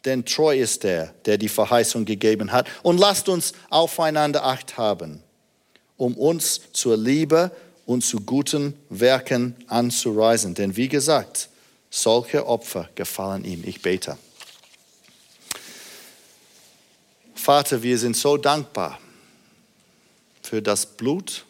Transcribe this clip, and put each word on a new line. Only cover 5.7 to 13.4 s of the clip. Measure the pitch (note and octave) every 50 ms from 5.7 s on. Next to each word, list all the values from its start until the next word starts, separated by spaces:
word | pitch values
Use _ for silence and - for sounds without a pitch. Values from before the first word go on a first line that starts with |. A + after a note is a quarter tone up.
| _ _ _ _ _
um | _ C3 B2 B2 -
uns | C3 D#3 E3+ D#3+ - - - - - _
zur | - - - B2+ A2+
Liebe | A2 A2 B2 C#3 D3+ D#3+ C#3+ D#3+ E3 F3 F#3 - - - - _ _ _
und | - B2 B2+ A#2
zu | - - G#2+
guten | G2+ - B2 C#3 C#3 C3 - D3 C#3+ C#3+ C#3+ - _ _
Werken | - F#2+ A#2 B2+ C3+ B2+ B2+ - C3+ A#2+ A#2+ B2+ A#2+ - - -
anzureisen. | A2+ A#2+ A#2+ B2 A#2+ - - B2 G#2+ G#2+ A2 A2+ A#2 A2 G#2 F#2+ F2
Denn | G2+ G2+ G2 F#2
wie | G#2 B2+ C3
gesagt, | C#3+ C#3+ C3 D3+ D#3 C3 G2 - - - - - _ _ _ _ _ _ _ _
solche | - - - A2+ A2+ A#2+ A#2+ - - C#3+ -
Opfer | C#3 A#2+ A2 - - - F#2 E2 - _
gefallen | - G2 - - - F#2+ G2 G2 F#2+